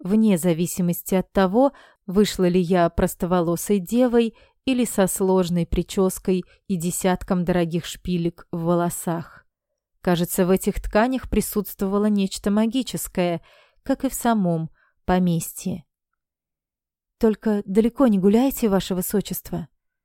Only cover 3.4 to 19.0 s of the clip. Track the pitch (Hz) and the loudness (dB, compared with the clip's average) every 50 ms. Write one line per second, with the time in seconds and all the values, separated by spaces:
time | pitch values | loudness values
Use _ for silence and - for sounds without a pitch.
3.4 | 165 170 170 165 - - 208 202 175 - 226 240 254 240 233 233 233 220 - _ | 0 0 -2 -2 -2 -2 -2 -2 -2 -2 0 2 2 2 2 2 0 0 -4 _
4.4 | _ _ _ _ - 262 262 247 233 - - 214 190 180 - - 190 185 185 185 | _ _ _ _ -4 -2 0 0 0 0 0 0 0 0 0 0 0 2 2 2
5.4 | 180 170 175 175 165 - - 180 170 - - 202 190 185 - - - 196 185 180 | 2 0 0 -2 -2 -2 -2 -2 -4 -2 0 0 0 0 -2 -4 -2 -2 -2 -2
6.4 | - _ _ _ _ - 196 165 160 180 - - - 185 180 - - - 180 180 | -4 _ _ _ _ -6 -4 -4 -2 -4 -2 -2 0 0 0 -2 -2 -2 -2 -2
7.4 | 175 180 175 175 170 165 165 170 - - - - - 180 180 170 170 170 - - | 0 0 0 0 0 0 -2 -4 -6 -8 -12 -10 -6 -4 -2 -2 -2 -4 -6 -8
8.4 | - _ - 170 165 170 175 170 175 175 - - - 180 165 170 - - - - | -12 _ -8 -4 -2 0 0 2 0 -2 -4 -6 -6 -6 -6 -6 -8 -12 -18 -20
9.4 | _ _ _ _ _ _ _ _ _ _ _ _ - 185 175 165 175 - - - | _ _ _ _ _ _ _ _ _ _ _ _ -2 0 0 0 0 -2 0 0
10.4 | 185 175 190 185 - 208 - - - - - 214 226 254 262 247 - - - 220 | 2 2 2 2 0 -2 -4 -4 -4 -2 0 0 2 0 0 -4 -4 -2 -2 -2
11.4 | - - - 214 196 - - - 202 190 202 208 208 214 208 202 190 190 - - | -2 -2 -2 -4 -6 -6 -6 -6 -4 -2 0 0 0 2 2 0 0 -2 -4 -4
12.4 | - 208 202 214 226 226 214 262 240 - - 165 - - - 190 175 175 170 160 | -4 -2 0 0 0 0 -2 -4 -4 -4 -6 -8 -8 -6 -4 -2 -2 -2 -2 -4
13.4 | - _ _ _ _ _ _ _ - - - - - 254 - - - 240 226 214 | -8 _ _ _ _ _ _ _ -4 -4 -4 -2 -4 -4 -4 -2 0 0 2 2
14.4 | 185 175 165 160 160 - _ _ _ _ _ _ _ - 185 185 185 175 170 165 | 2 0 0 -2 -4 -6 _ _ _ _ _ _ _ 0 2 2 2 2 0 0
15.4 | - - - - - 185 185 175 - _ _ _ _ _ _ _ _ _ _ _ | -2 -6 -10 -10 -8 -8 -8 -8 -12 _ _ _ _ _ _ _ _ _ _ _
16.4 | _ _ _ _ _ _ _ _ _ _ _ _ _ _ _ - 233 220 202 - | _ _ _ _ _ _ _ _ _ _ _ _ _ _ _ 0 0 0 0 0
17.4 | - 220 208 202 - 196 185 220 220 233 - - 277 233 202 190 175 202 208 233 | -2 -2 -2 -2 -2 0 2 2 2 4 4 2 4 4 4 4 4 4 4 4
18.4 | 262 277 - - 240 208 196 185 - - 190 180 | 4 2 0 0 0 0 2 0 0 -2 -4 -4